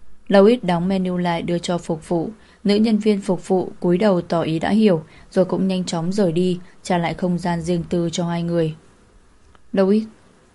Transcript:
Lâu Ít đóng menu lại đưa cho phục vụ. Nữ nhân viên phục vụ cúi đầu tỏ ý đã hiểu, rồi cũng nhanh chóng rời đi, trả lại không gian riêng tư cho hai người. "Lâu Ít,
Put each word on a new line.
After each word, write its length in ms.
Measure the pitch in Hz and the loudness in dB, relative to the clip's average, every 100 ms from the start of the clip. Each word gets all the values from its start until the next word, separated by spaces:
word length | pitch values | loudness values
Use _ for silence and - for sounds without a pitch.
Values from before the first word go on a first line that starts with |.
| - - - | -16 -14 4
Lâu 180 | 196 202 | 6 8
Ít 180 | 247 | 4
đóng 240 | 175 170 180 | 0 -2 0
menu 300 | 196 185 180 | -2 -2 -2
lại 240 | 175 170 | -2 -2
đưa 160 | - 175 | -2 -4
cho 200 | 175 175 | -2 -6
phục 320 | - 160 - | -4 -8 -2
vụ. 200 | 170 185 - - - | -4 -4 -10 -20 -6
Nữ 120 | 196 202 | 0 2
nhân 220 | 226 214 | 2 2
viên 240 | 214 202 | 2 0
phục 260 | 202 175 - | 0 -4 0
vụ 240 | 185 - - | -2 -2 -4
cúi 180 | 180 175 | 0 2
đầu 240 | 214 175 | 2 0
tỏ 200 | 175 170 | 0 -2
ý 180 | 151 160 | -2 -2
đã 100 | 165 | 0
hiểu, 340 | 208 214 160 156 - - | 2 4 2 -2 -20 -6
rồi 140 | 190 180 | 0 0
cũng 220 | - 190 | 0 -2
nhanh 160 | 185 | -2
chóng 280 | 175 170 170 | -4 -4 -2
rời 200 | 202 180 | 0 0
đi, 280 | 160 185 175 - - | 2 -2 -2 -8 -16
trả 140 | - 175 | -2 -2
lại 160 | 170 | -2
không 240 | 165 180 175 | -4 -2 -2
gian 240 | 180 170 | -2 -4
riêng 220 | 165 175 160 | -2 -4 -2
tư 200 | 175 170 | -2 -2
cho 140 | 170 170 | -4 -4
hai 180 | 170 | -4
người. 320 | 170 170 160 156 - _ _ - _ _ _ - - | -2 0 -2 -4 -18 _ _ -20 _ _ _ -20 -6
"Lâu 140 | 190 190 | 0 2
Ít, 180 | 214 220 - _ _ _ | 2 -2 -16 _ _ _